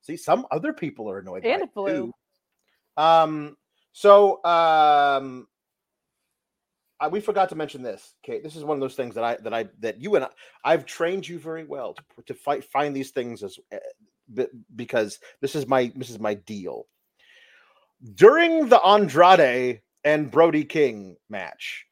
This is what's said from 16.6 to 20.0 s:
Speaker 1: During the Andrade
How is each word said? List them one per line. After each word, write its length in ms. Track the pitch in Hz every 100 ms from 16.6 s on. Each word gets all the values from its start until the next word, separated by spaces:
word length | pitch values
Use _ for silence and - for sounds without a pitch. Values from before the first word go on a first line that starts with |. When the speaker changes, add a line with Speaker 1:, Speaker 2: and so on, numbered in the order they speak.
| 87 60 - _ _ _ _ _ _ _ _ _ _ _ 120
Speaker 1:
During 560 | 98 208 302 339 330 277
the 100 | 226
Andrade 1000 | 185 208 196 135 175 185 143 123 127 113 _ _